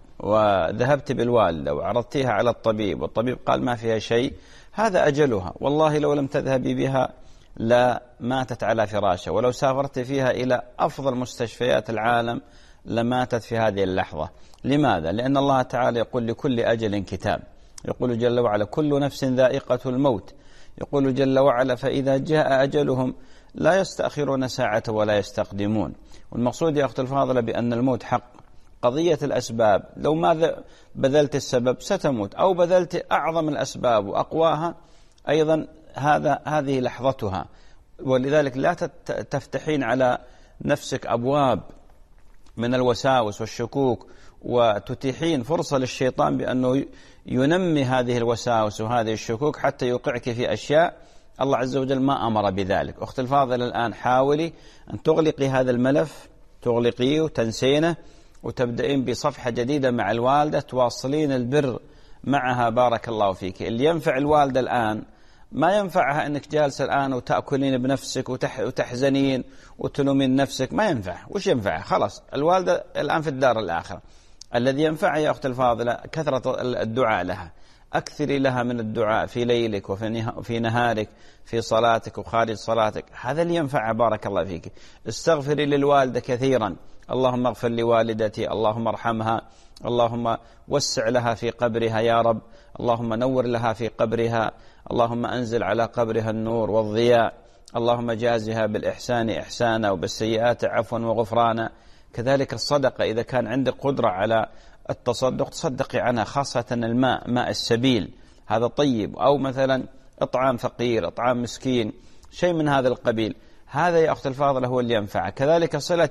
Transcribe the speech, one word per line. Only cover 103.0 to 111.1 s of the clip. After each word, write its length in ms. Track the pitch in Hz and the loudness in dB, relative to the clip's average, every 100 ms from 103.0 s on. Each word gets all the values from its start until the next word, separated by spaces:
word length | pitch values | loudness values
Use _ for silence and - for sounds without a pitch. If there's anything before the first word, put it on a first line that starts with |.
إذا 180 | 95 110 | -2 -2
كان 240 | 113 127 110 | -2 -2 -2
عندك 280 | 131 127 - | 0 -2 -2
قدرة 280 | 139 123 113 | -2 0 0
على 380 | 95 110 113 110 - - - - | 0 2 2 0 -8 -20 -14 -10
التصدق 580 | - - 120 127 131 139 | -6 -4 0 0 0 -4
تصدقي 500 | - 165 127 135 123 | -4 -4 -4 -4 -2
عنها، 260 | 120 120 | 0 0
خاصة 400 | 101 143 139 123 117 | -2 -4 -2 -4 -2
الماء، 580 | 120 113 120 131 98 - | -2 0 2 2 0 -2
ماء 200 | 123 95 | -2 -2
السبيل 600 | 107 - 117 135 117 - - - - - | -4 0 2 4 2 0 -10 -20 -18 -4
هذا 200 | 110 117 | 0 0
طيب، 520 | - 147 113 - - | 2 2 2 -2 2
أو 200 | 135 143 | 2 2
مثلًا 460 | 135 131 135 131 - - - - | 0 0 0 0 -4 -16 -20 -6
إطعام 380 | 139 127 131 117 | -2 0 0 0
فقير، 520 | 123 - 120 113 | -4 -2 0 0
إطعام 340 | 85 | -2